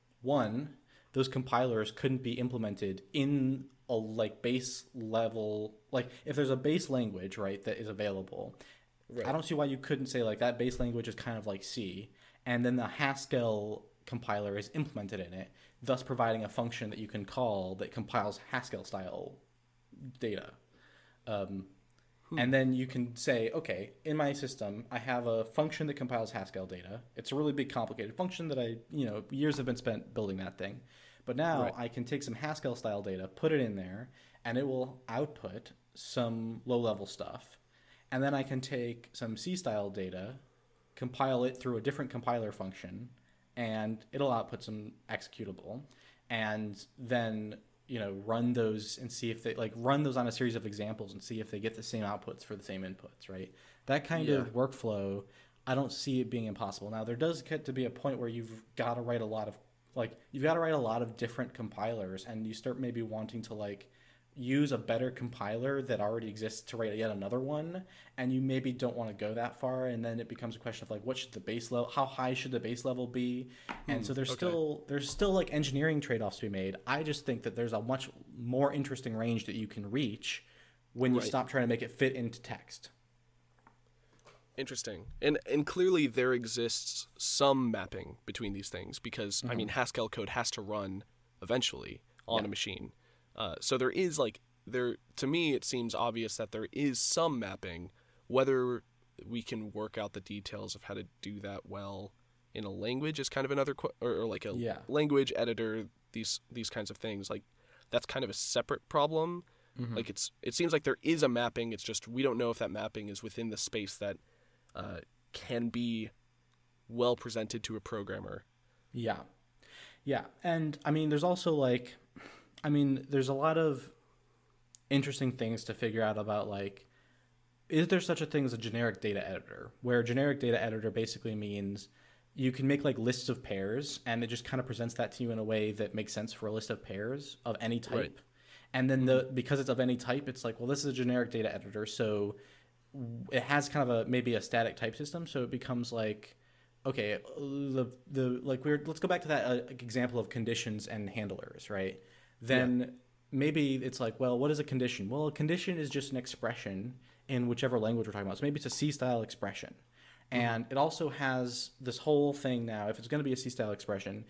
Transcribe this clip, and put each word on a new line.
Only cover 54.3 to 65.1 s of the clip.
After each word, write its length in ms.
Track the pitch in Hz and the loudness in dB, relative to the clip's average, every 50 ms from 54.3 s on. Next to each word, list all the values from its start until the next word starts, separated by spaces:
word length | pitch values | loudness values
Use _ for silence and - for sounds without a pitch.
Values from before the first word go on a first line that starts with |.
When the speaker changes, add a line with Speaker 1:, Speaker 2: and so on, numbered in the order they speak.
| 143 135 120 | 4 4 2
Speaker 2:
Yeah. 60 | 117 113 | 0 2
Speaker 1:
workflow, 720 | 120 131 131 - - - 113 104 101 98 98 98 101 98 - - - - _ _ _ _ | 2 2 2 0 -2 -2 0 0 0 0 0 -2 -2 -6 -10 -20 -20 -20 _ _ _ _
I 80 | 131 131 | 0 2
don't 160 | 135 139 120 | 2 2 0
see 300 | - - - 139 131 127 | -2 -4 -2 0 2 2
it 80 | 123 113 | 2 2
being 160 | 123 120 113 | 0 -2 -2
impossible. 440 | 107 98 - 113 98 98 - 101 104 | -2 -2 -2 -4 -4 -4 -6 -6 -6
Now, 140 | 110 110 110 | -4 -4 -2
there 140 | 117 120 | -4 0
does 240 | 117 151 165 165 139 | 0 2 0 0 -2
get 240 | - - 160 151 151 | -4 -4 -4 -4 -2
to 80 | 139 131 | -4 -2
be 100 | 131 127 | 0 0
a 40 | 117 | -2
point 280 | 123 - - 143 131 | -2 -2 -2 -2 -2
where 120 | 120 123 117 | 0 -4 -4
you've 340 | 113 117 113 110 113 113 - - - | -4 -6 -8 -8 -12 -16 -18 -12 -4
gotta 260 | - 117 117 117 123 | -2 0 0 0 0
write 200 | 120 120 120 117 | 0 0 0 0
a 40 | 113 | 0
lot 240 | 107 110 110 107 104 | 0 -2 -2 -2 -4
of 80 | 98 - - - _ _ _ _ _ | -6 -12 -20 -20 _ _ _ _ _
like, 240 | 131 117 110 - - - _ | -2 -2 -2 -4 -12 -16 _
you've 120 | - 135 135 | -4 2 2
gotta 160 | 156 165 170 | 4 4 4
write 140 | 165 160 156 | 4 4 4
a 40 | |
lot 240 | 147 120 110 110 120 | 2 2 2 2 0
of 160 | 120 113 110 | 0 -2 -2
different 360 | - 120 110 - - 123 123 - | -4 -6 -4 -2 -4 -6 -6 -6
compilers, 720 | - 113 101 - 101 104 113 117 110 98 92 95 92 - | -8 -8 -8 -4 -2 -2 0 0 -2 -4 -4 -6 -8 -8
and 220 | - 113 110 110 | -8 -6 -6 -4
you 60 | 110 110 | -6 -6
start 260 | - - 131 117 127 | -4 -4 -4 -2 -2
maybe 220 | 131 120 113 117 | -2 -2 -2 -2
wanting 400 | 113 107 110 110 110 110 - 117 107 | -4 -2 -4 -4 -6 -4 -6 -8 -8
to, 100 | - 113 | -6 -6
like, 360 | 107 104 104 101 98 - - _ _ - - - _ _ _ _ | -6 -6 -6 -6 -8 -12 -20 _ _ -20 -20 -20 _ _ _ _
use 340 | 139 123 123 135 143 147 143 | -6 0 2 4 4 6 4
a 60 | 135 | 2
better 340 | - - - 113 117 127 127 | 0 2 2 2 2 2 0